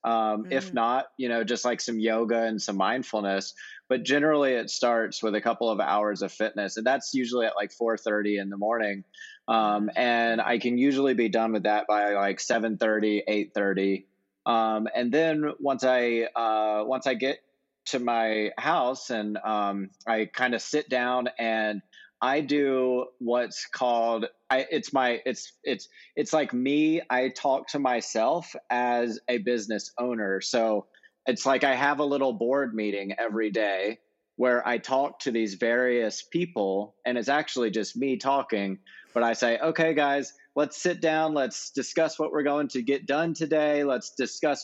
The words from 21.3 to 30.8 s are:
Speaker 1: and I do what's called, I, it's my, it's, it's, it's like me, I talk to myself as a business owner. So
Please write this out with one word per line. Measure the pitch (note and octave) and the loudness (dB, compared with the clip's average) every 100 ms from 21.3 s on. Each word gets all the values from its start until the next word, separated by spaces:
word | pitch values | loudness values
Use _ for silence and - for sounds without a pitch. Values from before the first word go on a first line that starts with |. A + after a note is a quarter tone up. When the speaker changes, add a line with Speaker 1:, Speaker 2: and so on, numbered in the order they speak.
| - | -4
Speaker 1:
and | A2+ A2 G#2+ G#2 - - - _ | -2 0 -2 -4 -10 -20 -20 _
I | B2+ C#3+ | 0 0
do | C#3 D3 C#3 C3 B2+ B2 - - | 0 2 2 2 2 0 -2 -6
what's | A#2 B2 A#2 - - | -2 0 -2 -6 -12
called, | - B2 A#2 A#2 A2+ A#2 - _ | -2 0 2 2 0 -4 -10 _
I, | C3 - | -2 0
it's | D3+ - | -4 -2
my, | C3+ B2+ A#2 | 0 2 0
it's, | C3 A#2 - _ | -4 -6 -10 _
it's, | - A#2+ - - - - | -6 -6 -8 -20 -12 -6
it's | - | 0
like | D#3 C#3+ | 0 0
me, | B2 C3 D3 D#3 E3 - | -2 0 2 2 0 0
I | B2+ C3 | 0 0
talk | - C#3+ C3 - | -2 -2 -2 -2
to | D3 | -2
myself | C3+ A#2+ - A2+ A#2 E3+ E3+ - - | 0 0 -2 0 2 0 -4 -16 -4
as | A#2+ B2 A#2+ A#2+ G#2+ - | -2 2 0 0 -4 -4
a | A#2+ | -2
business | G#2 A#2+ G#2 G#2 - - | 0 -2 -2 -6 -6 -6
owner. | B2 A#2 G2+ F#2+ | -4 -2 -2 -2
So | - A#2+ A2+ G#2+ | 0 0 2 0